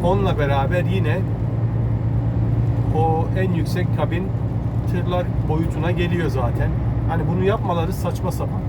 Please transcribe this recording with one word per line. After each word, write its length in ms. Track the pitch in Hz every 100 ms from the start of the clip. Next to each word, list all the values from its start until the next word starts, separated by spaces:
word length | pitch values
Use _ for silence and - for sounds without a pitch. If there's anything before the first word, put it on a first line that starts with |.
Onunla 360 | 170 196 190 165
beraber 440 | 143 139 - 175
yine 360 | - 185 160 - - - - - - - - - - - - - - - - - - 156
o 280 | 160 160 170 185
en 140 | 185
yüksek 340 | 175 147 175 - -
kabin 300 | 147 156 190 - - - - - -
tırlar 340 | 180 170 180 175 - 160
boyutuna 420 | 160 165 147 165
geliyor 380 | 170 175 170 160
zaten. 400 | 123 120 - 113 - - - -
Hani 120 | 165 -
bunu 120 | 185
yapmaları 500 | 190 220 196 175 165
saçma 380 | 170 170 160 180
sapan. 300 | - - -